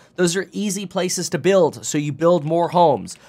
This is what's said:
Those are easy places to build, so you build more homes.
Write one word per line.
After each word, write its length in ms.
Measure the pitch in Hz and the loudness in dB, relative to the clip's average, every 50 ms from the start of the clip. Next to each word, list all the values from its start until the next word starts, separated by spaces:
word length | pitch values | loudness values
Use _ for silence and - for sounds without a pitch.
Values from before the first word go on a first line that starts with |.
| - _ _ | -20 _ _
Those 220 | - 180 175 165 196 | 0 0 2 2 -2
are 100 | 175 - - | -4 -6 -6
easy 320 | 190 202 208 180 202 202 | -4 -4 -4 -4 -6 -8
places 420 | - - 190 175 185 - 185 170 - | -6 -4 -4 -2 -2 -2 -4 -4 -4
to 80 | - 156 | -4 -2
build, 440 | 123 180 196 190 170 143 113 113 98 | 2 2 4 4 2 0 0 -4 -8
so 140 | - - 151 | -4 -4 -2
you 160 | 147 147 139 | -2 -4 -2
build 320 | 113 160 170 180 170 147 | 0 2 4 4 4 2
more 240 | 156 165 170 175 - | 0 0 0 0 2
homes. 480 | - 175 175 156 131 101 90 - - - - | 4 4 4 4 4 0 -4 -10 -16 -18 -20